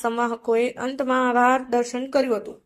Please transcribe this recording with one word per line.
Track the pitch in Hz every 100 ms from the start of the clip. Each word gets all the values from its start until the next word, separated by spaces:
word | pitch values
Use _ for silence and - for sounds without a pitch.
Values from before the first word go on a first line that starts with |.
સંવાહકોએ | 233 233 233 233 - 226 247
અંતમાં | - 247 269 254 254 254
આભાર | 240 247 262
દર્શન | 254 240 240 247 269
કર્યું | 277 262 208
હતું. | - -